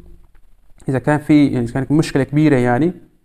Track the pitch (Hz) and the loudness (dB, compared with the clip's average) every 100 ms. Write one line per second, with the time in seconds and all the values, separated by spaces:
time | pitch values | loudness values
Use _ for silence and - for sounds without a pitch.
0 | - - _ _ - - - - - 131 | -20 -20 _ _ -20 -20 -20 -14 -6 -4
1 | 147 147 147 151 139 123 117 135 131 151 | -2 -2 2 2 2 0 -4 -6 -2 -2
2 | 151 143 127 147 156 143 123 123 165 175 | 0 -2 -2 0 2 2 2 0 -2 -4
3 | - _ | -14 _